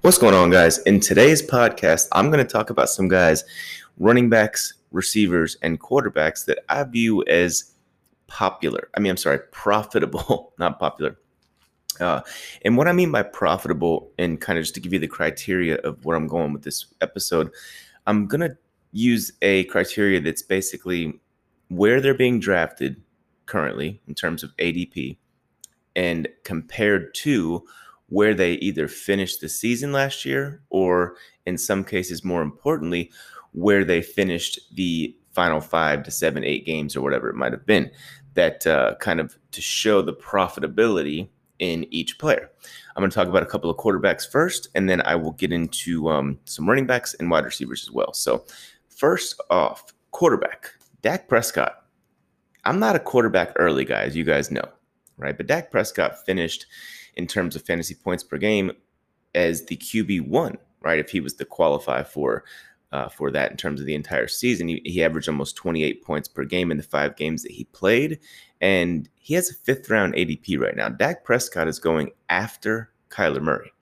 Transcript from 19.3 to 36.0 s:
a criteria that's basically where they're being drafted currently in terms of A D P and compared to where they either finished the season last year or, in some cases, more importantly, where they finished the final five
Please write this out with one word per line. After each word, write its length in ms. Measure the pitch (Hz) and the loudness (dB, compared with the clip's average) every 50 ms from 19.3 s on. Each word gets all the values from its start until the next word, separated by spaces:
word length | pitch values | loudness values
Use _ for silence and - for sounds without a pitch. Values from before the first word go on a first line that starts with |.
| - _ | -6 _
a 220 | - 98 98 95 92 | 2 4 4 4 2
criteria 540 | - - 98 95 - - - 104 101 95 90 | 0 0 -2 -2 -2 0 0 2 2 2 2
that's 220 | 73 80 78 - - | 0 -2 -4 -6 -4
basically 800 | _ 95 95 95 - - - _ 90 92 87 82 78 76 - _ _ _ _ _ _ _ _ _ _ | _ -2 -2 -2 -4 -10 -10 _ -4 -4 -2 -2 -4 -6 -10 _ _ _ _ _ _ _ _ _ _
where 320 | 90 87 101 107 120 135 | -2 2 4 4 4 4
they're 120 | 135 135 135 | 4 2 2
being 280 | 127 131 123 123 113 | 2 2 2 2 0
drafted 600 | 90 104 98 87 80 76 - - 67 67 65 - - _ _ _ _ _ _ _ _ | 0 2 2 2 0 -2 -4 -6 -6 -6 -6 -8 -18 _ _ _ _ _ _ _ _
currently 540 | - - 98 78 65 50 62 71 80 101 104 _ - | -6 -4 -4 -2 -2 -4 -6 -6 -8 -8 -12 _ -14
in 80 | 73 | -12
terms 260 | - - 85 82 78 - | -6 -6 -6 -6 -6 -10
of 80 | - _ - | -14 _ -4
A 140 | 80 87 82 | -2 -2 -2
D 120 | 87 85 | -2 -6
P 340 | - _ 92 67 65 73 _ _ _ _ _ _ _ _ _ - _ _ _ _ _ _ | -8 _ -10 -10 -10 -10 _ _ _ _ _ _ _ _ _ -20 _ _ _ _ _ _
and 320 | 87 90 87 85 82 78 - - _ _ | -2 -2 0 -2 -2 -4 -8 -10 _ _
compared 720 | - 95 82 76 _ - - 110 104 104 95 82 - _ | -8 -8 -8 -8 _ -4 0 2 2 2 2 0 -4 _
to 500 | - - 151 143 110 87 80 85 87 - _ - - - - - _ _ _ | -6 -2 0 0 2 2 0 -4 -6 -8 _ -20 -20 -20 -20 -20 _ _ _
where 260 | - 98 104 107 107 | 2 2 4 4 4
they 200 | 90 95 87 87 | 4 2 2 2
either 340 | - - 98 - 80 76 73 | 0 -2 -4 -2 -2 -4 -6
finished 520 | - - - - 101 101 95 90 - - | -6 -10 -2 -2 0 0 0 -4 -6 -10
the 80 | - 80 | -10 -10
season 420 | - - - 113 120 117 135 143 | -10 -4 -2 -2 -2 -2 -4 -4
last 360 | 143 139 135 139 131 - - | -2 -2 -2 -2 -4 -8 -6
year 340 | 135 135 135 139 143 143 - _ _ | -4 -4 -4 -4 -6 -10 -16 _ _
or, 480 | - 92 92 90 - 90 87 87 - - - - _ _ _ | 0 0 2 2 2 2 0 -2 -6 -16 -20 -20 _ _ _
in 100 | 90 90 | -8 -6
some 260 | - - - 104 98 95 | -6 -2 -2 -2 -2 -2
cases, 400 | - - 92 90 - 90 78 - | -2 -4 -4 -4 -4 -8 -8 -6
more 200 | 92 90 85 80 | -4 -2 -2 -2
importantly, 680 | 76 73 - _ 139 160 151 78 82 87 87 82 - _ - - - - - - _ _ | -4 -6 -6 _ -2 -2 -2 -2 -4 -4 -4 -4 -6 _ -20 -20 -20 -20 -20 -20 _ _
where 340 | 82 85 104 101 98 98 | -2 2 4 4 4 4
they 160 | 82 90 85 82 | 4 2 0 0
finished 580 | - - - 98 95 87 82 - - - - _ _ - | -2 -2 -2 0 0 0 -4 -4 -6 -8 -10 _ _ -6
the 420 | - 92 87 85 82 78 - - _ _ _ | -4 -4 -2 -2 -2 -4 -6 -8 _ _ _
final 320 | _ - 87 87 80 78 76 | _ 0 2 2 2 0 -2
five 400 | - - 82 80 78 73 73 | 0 0 2 2 2 0 -2